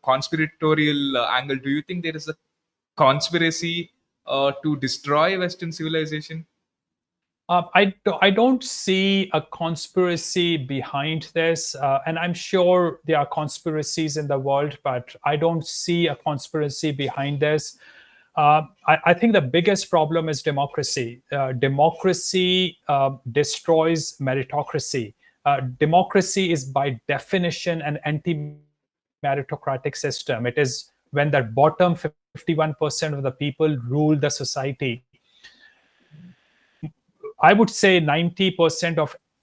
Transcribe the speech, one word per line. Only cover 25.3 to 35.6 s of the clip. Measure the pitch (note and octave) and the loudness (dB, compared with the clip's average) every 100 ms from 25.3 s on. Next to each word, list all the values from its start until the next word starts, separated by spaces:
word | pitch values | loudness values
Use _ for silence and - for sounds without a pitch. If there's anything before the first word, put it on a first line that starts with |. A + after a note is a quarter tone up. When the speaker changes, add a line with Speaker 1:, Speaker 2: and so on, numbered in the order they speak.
| _ C#3+ | _ 0
Speaker 2:
Uh, | C3+ B2+ B2 | 0 -2 0
democracy | D3+ E3+ F#3 G3 F#3 G3 F#3 | 4 4 4 2 2 0 0
is | D#3+ | 0
by | C3+ C3+ C#3 A#2 - | -2 -2 -2 -4 -4
definition | C3+ - F#3+ F3 - F3 E3 | -6 -2 -2 0 -2 -4 -4
an | D3 D3 | -4 -4
anti-meritocratic | D3+ D3+ F3 D#3 D3 D3 _ _ _ _ _ _ C#3+ C#3 C3+ D3 - C3 D3 - | -4 -4 -2 -4 -6 -14 _ _ _ _ _ _ -4 -2 -4 -6 -4 -4 -4 -4
system. | C#3+ - - A#2 A#2+ | -6 -4 -4 -2 -2
It | D3 | 0
is | C3+ B2 - _ _ | 0 -2 -10 _ _
when | C#3+ D3 | 0 2
the | C#3+ | 2
bottom | A2+ A2+ D3+ - F3+ E3+ D#3 - _ | 0 4 4 4 2 2 -6 -10 _
fifty-one | - - D#3+ D#3 | -8 -2 0 0
percent | C#3+ D3+ - D#3 | -2 -4 -2 -4
of | C#3 | -2
the | C3+ | -4
people | C3 D3 - D#3 C#3 A#2+ | -4 -6 0 0 0 -2
rule | C#3+ D3+ D3+ | 0 2 2
the | D3 | 0
society. | - C3+ C#3+ C3+ C3 C3+ A#2 _ _ _ _ - _ | -2 -6 -4 -6 -4 -6 -6 _ _ _ _ -20 _